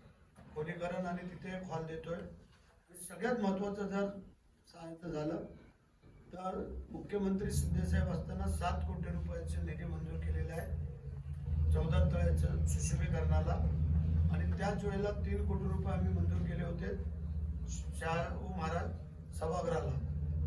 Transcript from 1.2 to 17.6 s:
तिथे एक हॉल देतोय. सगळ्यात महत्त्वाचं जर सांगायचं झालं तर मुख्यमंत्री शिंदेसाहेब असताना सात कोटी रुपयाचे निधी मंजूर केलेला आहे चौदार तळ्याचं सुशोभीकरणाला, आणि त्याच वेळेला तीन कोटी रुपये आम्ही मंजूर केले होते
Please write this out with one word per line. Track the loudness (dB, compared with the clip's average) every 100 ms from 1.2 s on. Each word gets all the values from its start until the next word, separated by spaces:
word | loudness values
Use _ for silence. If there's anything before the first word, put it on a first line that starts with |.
| -6
तिथे | -10 -8 -8
एक |
हॉल | -6 -6 -6
देतोय. | -8 -6 -6 -8 -14 -20 -20 -20 _ -18 -12 -10
सगळ्यात | -2 0 2
महत्त्वाचं | 2 2 0 -2 -2
जर | 0 -2 -4 -12 -20 _ _ -20
सांगायचं | -16 -14 -10 -6
झालं | -4 -2 -4 -6 -14 -20 -20 _ _ -20 -20 -16
तर | -8 -6 -4 -6 -8 -8
मुख्यमंत्री | -10 -4 0 2 2 0
शिंदेसाहेब | 0 2 2 2 4 2
असताना | 0 -4 -2 -2
सात | 0 0 0 -2
कोटी | -2 -4
रुपयाचे | -2 -4 -4 -4 -2
निधी | -2 -4 -4
मंजूर | -4 -4 -4
केलेला | -2 0 -2
आहे | -2 -4 -4 -6 -8 -10 -8 -8 -6 -2 2 4
चौदार | 4 6 6 6
तळ्याचं | 6 6 6 4 4 2
सुशोभीकरणाला, | 2 2 2 2 4 4 4 4 4 4 4 4 4 4 4 4
आणि | 4 2 2
त्याच | 0 0
वेळेला | 0 0 0
तीन | 0 0 0 2
कोटी | 0 0
रुपये | 0 0
आम्ही | 2 2
मंजूर | 4 2 2 2
केले | 0
होते | -2 -2 -2 -2 -4 -4 -4 -2 -2 -2